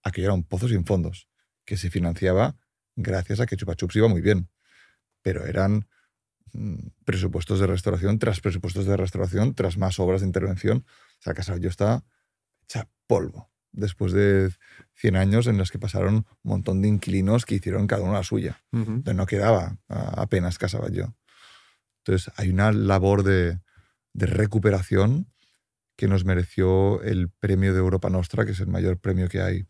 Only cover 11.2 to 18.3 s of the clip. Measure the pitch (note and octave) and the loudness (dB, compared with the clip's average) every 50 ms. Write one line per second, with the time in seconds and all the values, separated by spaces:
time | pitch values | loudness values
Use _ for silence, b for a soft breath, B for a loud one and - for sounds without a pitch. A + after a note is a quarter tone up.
11.2 | _ - - - F#2 F#2+ F#2 F2+ F2 F2 F2 - G2+ G#2 A#2+ C3 - _ _ _ | _ -8 -6 -6 -6 -6 -4 -4 -4 -4 -2 0 0 2 2 0 -2 _ _ _
12.2 | _ _ _ _ _ _ _ _ _ _ - A#2+ - _ _ _ _ _ - G2 | _ _ _ _ _ _ _ _ _ _ -10 -10 -10 _ _ _ _ _ 0 0
13.2 | F2 F2+ - - - _ _ _ _ _ - - G#2+ G2 F#2 _ G2+ F2+ F#2+ G2+ | 0 -4 -10 -14 -20 _ _ _ _ _ -8 -6 -6 -6 -4 _ -4 0 2 2
14.2 | G2+ G2+ G2 G2 F#2+ F#2+ F#2 _ B B B B B B _ _ - A2+ F#2 F#2 | 4 4 4 4 2 0 -2 _ B B B B B B _ _ -2 0 2 4
15.2 | F#2+ G2 G2+ A#2 A#2+ B2 A2+ G2+ F#2 F2+ - F#2+ - G#2 - F#2+ F#2 F#2+ G#2 A2 | 2 4 4 2 2 2 2 0 0 -2 -4 -6 -8 -4 -4 -2 0 2 2 0
16.2 | G#2+ _ _ _ _ A2 G2+ F#2+ F#2+ - F#2+ F#2+ G2 G#2+ G#2 G2 - - F#2 F#2+ | 0 _ _ _ _ -4 -4 -2 -2 -2 0 2 2 2 2 0 0 -2 0 0
17.2 | F#2+ G2 G#2+ B2 - - - - - - F#2 G2+ G2+ G#2 G2+ G2+ F#2 F2+ G#2 G2 | 2 2 2 0 0 0 -4 -4 -2 -2 -2 -2 0 0 0 0 0 0 0 -2
18.2 | F2+ - | -2 -2